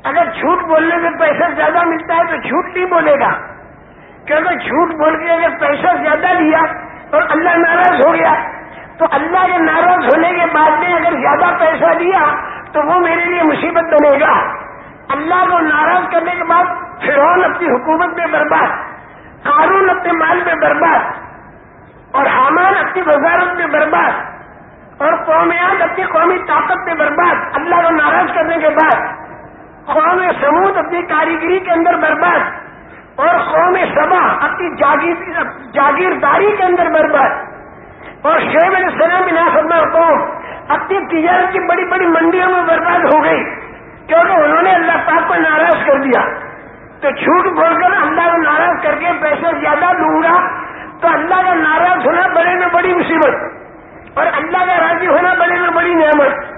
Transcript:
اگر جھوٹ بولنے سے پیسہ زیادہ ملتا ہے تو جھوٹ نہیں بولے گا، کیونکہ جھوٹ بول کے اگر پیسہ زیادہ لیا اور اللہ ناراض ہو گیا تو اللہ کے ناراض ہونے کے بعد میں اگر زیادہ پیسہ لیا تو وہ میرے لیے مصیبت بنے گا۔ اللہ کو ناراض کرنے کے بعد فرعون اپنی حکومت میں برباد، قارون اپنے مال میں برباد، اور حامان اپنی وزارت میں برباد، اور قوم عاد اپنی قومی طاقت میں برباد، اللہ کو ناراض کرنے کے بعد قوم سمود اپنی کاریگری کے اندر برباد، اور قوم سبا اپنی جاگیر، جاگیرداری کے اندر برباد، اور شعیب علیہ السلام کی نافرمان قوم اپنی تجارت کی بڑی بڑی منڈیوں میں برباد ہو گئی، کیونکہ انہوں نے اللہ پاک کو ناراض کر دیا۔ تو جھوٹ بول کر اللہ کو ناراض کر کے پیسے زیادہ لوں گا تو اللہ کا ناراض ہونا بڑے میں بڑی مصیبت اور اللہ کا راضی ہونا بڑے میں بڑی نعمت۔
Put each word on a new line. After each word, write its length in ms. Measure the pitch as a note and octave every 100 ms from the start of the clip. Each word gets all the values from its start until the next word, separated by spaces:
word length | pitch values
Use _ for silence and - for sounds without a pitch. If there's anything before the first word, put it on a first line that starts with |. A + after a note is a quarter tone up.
اگر 240 | - D#4 E4+
جھوٹ 280 | - C#4+ F#4 E4+
بولنے 320 | D#4 E4 E4+
سے 80 | E4+ D#4+
پیسہ 300 | D#4+ D4 E4+
زیادہ 300 | C#4+ D4+ F4 E4+
ملتا 280 | E4 -
ہے 80 | E4+
تو 100 | E4+ D4+
جھوٹ 280 | - D4+ -
نہیں 240 | F4+ F4+
بولے 240 | E4+ D#4 C#4+
گا، 120 | G#3 - - - - - - - - - -
کیونکہ 400 | D4+ E4+ E4+ C4
جھوٹ 260 | C4 E4 D#4
بول 180 | D#4 D#4+
کے 140 | E4+
اگر 240 | E4 E4 -
پیسہ 360 | D4 C#4+ F4+ D#4
زیادہ 320 | D4+ D4+ F4+
لیا 240 | F4+ D#4 D#4+ D#4+ - - - -
اور 100 | D#4 -
اللہ 280 | D#4 F4 E4+
ناراض 460 | E4 E4+ F4+ F4
ہو 80 | D4
گیا 200 | E4 E4 D#4 - - - - - -
تو 100 | D#4+
اللہ 360 | D4 D#4 F#4 F4+
کے 100 | F4+
ناراض 440 | D#4+ D#4+ F4 F4+
ہونے 260 | B3+ D#4 E4+
کے 120 | F4 E4
بعد 240 | D4+ D#4 D4+
میں 140 | F4+
اگر 240 | E4+ E4+ D4+
زیادہ 280 | C#4+ D4 F4 F4
پیسہ 300 | D#4+ D#4+ E4 E4
لیا 240 | E4+ F#4+ D4 C#4+ - - -
تو 100 | D4+
وہ 160 | D4 F4+
میرے 260 | E4+ E4+
لیے 180 | F4 F4
مصیبت 460 | D#4+ C#4 E4+ E4+ E4
بنے 200 | D4+ D4 C#4
گا۔ 120 | D#4 - - - - - - - -
اللہ 320 | C#4+ D#4 F4+ F4+
کو 100 | F4
ناراض 440 | D#4 D4+ D#4 F4+ F4+
کرنے 240 | E4+ E4+ F4
کے 60 |
بعد 260 | E4 E4+ F#4 - - -
فرعون 420 | - C#4 D4+ F#3
اپنی 220 | F4 - E4+
حکومت 480 | B3 D#4 D#4+ F4 F4
میں 100 | E4
برباد، 480 | D#4 D4+ - - - - - - - - -
قارون 440 | - D4 D#4+ F#4+ F#4+
اپنے 220 | F4+ F4
مال 260 | E4 D#4+ F4
میں 100 | F4 D#4+
برباد، 500 | D4+ D4 - - - - - - - - - - - - -
اور 120 | C#4+ C4+
حامان 460 | - C#4+ E4 F#4 G4
اپنی 240 | - F#4
وزارت 520 | E4 D4 D#4+ E4+ F4+ F4+
میں 100 | E4
برباد، 1300 | D4 D#4 E4+ - - - - - - - - - -
اور 100 | C#4+ E4+
قوم 260 | E4 D#4+ E4+
عاد 280 | E4+ F4+ F#4+
اپنی 200 | E4 F4+ F#4
قومی 260 | D#4+ E4+ F4+ -
طاقت 380 | D4+ - - F4+
میں 80 |
برباد، 640 | D#4+ D4 D4 F4+ - - C#4+
اللہ 220 | D#4+ F4
کو 100 | E4+
ناراض 420 | D#4+ D4 E4+ F4+
کرنے 220 | F4 D#4+ E4
کے 80 | D#4
بعد 320 | D4 D#4 B3+ - - - - - - - - -
قوم 340 | D#4 D#4+ F4+ F4+ -
سمود 360 | C#4+ D#4+ G4 F#4+
اپنی 240 | D4+ F4 F4
کاریگری 520 | D#4 D#4+ D#4+ E4+ F#4
کے 100 | F#4
اندر 260 | E4 E4+ E4
برباد، 480 | D#4 D4+ F4 - - - - - - - - -
اور 200 | D#4 - -
قوم 280 | D#4 F4 F#4 E4+
سبا 260 | - - F4+ E4+ -
اپنی 260 | D4+ - F4 B3+
جاگیر، 640 | D4 D#4 E4 E4+ F4+ E4+ C#4 - -
جاگیرداری 840 | C#4 C#4 D4 F#4 C#4+ C#4+ D#4 G#4 G4+
کے 60 |
اندر 240 | F#4 F4 E4+
برباد، 500 | D#4 D4 C#4+ A#3+ - - - - - - - - -
اور 160 | C#4+ D#4+
شعیب 340 | - D4+ F4+
علیہ 120 | F#4+ F#4
السلام 360 | B3+ E4 F4+
کی 100 | F#4
نافرمان 560 | E4 E4+ D#4 D#4 E4 D4+
قوم 280 | E4 E4 C4 - - - - -
اپنی 260 | D4+ - G4 -
تجارت 400 | E4 E4 F4+ F4+
کی 60 | F#4 E4+
بڑی 180 | F4+ F4
بڑی 200 | F#4 F4
منڈیوں 400 | D#4+ E4 F#4 F#4
میں 100 | F#4 E4
برباد 380 | E4 F4 F4
ہو 180 | C#4 D4+
گئی، 200 | D4+ C#3 - - - - - - -
کیونکہ 260 | D#4+ F4
انہوں 280 | F4+ D4 D#4
نے 100 | F#4
اللہ 300 | F4+ E4 E4
پاک 220 | - E4 E4
کو 80 | E4+
ناراض 440 | D#4+ D#4 E4+ D#4+
کر 160 | - C#4
دیا۔ 180 | C4+ G#3+ - - - - - - - -
تو 80 | C#4+
جھوٹ 360 | - B3 F4 F#4+
بول 200 | D#4+ E4 D#4+
کر 140 | F4+ F#4+
اللہ 320 | D4+ D#4+ E4+
کو 60 | E4+
ناراض 420 | D4+ D4+ F4 E4
کر 120 | - D4
کے 120 | E4+ F4
پیسے 300 | D#4 C#4+ E4+ D4
زیادہ 320 | D4+ D4+ F4
لوں 260 | F4 F4 D#4
گا 100 | E4 F4+ F4 - - - - -
تو 60 | E4
اللہ 320 | D4 E4 F#4
کا 80 | F#4
ناراض 500 | E4+ D#4 D#4 F4+ F4+ C#4
ہونا 200 | E4+ F#4
بڑے 200 | F4+ F4
میں 120 | F4+ F4+
بڑی 200 | E4+ F#4
مصیبت 1200 | F4 - D#4+ C#4+ - - - - - - - - C5+
اور 100 | E4
اللہ 280 | - D#4+ F4+ F4+
کا 80 | F4
راضی 260 | E4 E4+ F4+
ہونا 260 | D4+ F4+ F4+
بڑے 200 | F4 F4
میں 120 | F4
بڑی 180 | E4+ F4
نعمت۔ 560 | E4+ D4+ D4+ C4+ - -